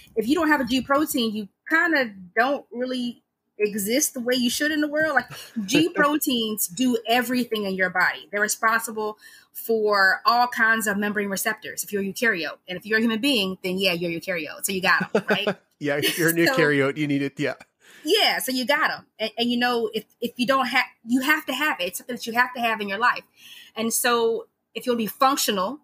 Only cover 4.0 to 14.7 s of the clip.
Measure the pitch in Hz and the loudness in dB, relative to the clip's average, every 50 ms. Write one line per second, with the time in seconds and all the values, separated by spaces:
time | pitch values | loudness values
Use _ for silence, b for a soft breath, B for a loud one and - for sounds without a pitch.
4 | 302 - - 262 226 240 254 262 240 247 - - 302 302 311 302 294 294 285 302 | 0 0 -4 -4 -2 -2 0 2 2 0 0 0 0 0 0 0 0 0 0 0
5 | 311 311 285 247 - - B B B B B 233 196 190 254 302 320 339 - - | 0 0 0 -2 -2 -4 B B B B B -8 -2 2 4 4 4 4 2 2
6 | 294 294 302 311 - 294 254 233 220 220 214 208 - - 175 - 262 254 240 226 | 2 2 2 2 0 0 0 0 0 -2 -2 -4 -6 -6 -2 0 2 2 2 0
7 | - - 233 247 233 233 254 247 240 - 220 208 202 190 190 185 185 180 180 185 | 0 0 2 2 2 0 0 -2 -2 -2 -2 -4 -2 -4 -2 -2 -2 0 2 2
8 | 175 147 - - - - 202 208 208 208 - - 233 220 226 220 - 240 214 220 | 0 0 0 -4 -10 -8 -2 -2 -2 -2 0 0 0 2 2 0 -2 -4 -6 -6
9 | 214 214 214 B B B B B B B _ - - - 226 220 214 208 202 196 | -6 -6 -6 B B B B B B B _ -12 -2 -2 0 2 2 2 4 4
10 | 190 190 180 - - 214 240 240 247 240 - 240 226 220 226 220 208 214 196 202 | 4 4 4 2 2 2 4 4 2 2 2 2 2 4 4 2 2 0 0 0
11 | 208 208 202 208 202 202 196 180 - 220 214 - - 139 - - - - 202 196 | 0 0 0 -2 -2 -2 -4 -2 -2 -4 -4 -4 -8 -10 -10 -10 -8 -6 -4 -4
12 | 196 196 185 - 240 226 202 170 151 143 - - _ - 180 175 - 208 220 220 | -4 -4 -4 -2 0 0 0 0 -4 -6 -8 -12 _ -14 -12 -12 -4 -2 0 2
13 | 226 233 220 214 233 294 269 214 190 190 185 - - 185 185 190 196 185 175 170 | 2 2 0 2 2 2 2 2 0 -2 -4 -4 -4 -4 -2 0 0 0 0 0
14 | 180 170 165 170 - 190 180 165 151 135 - - - - | -2 -4 -4 -4 -4 -6 -6 -6 -6 -8 -10 -8 -6 -4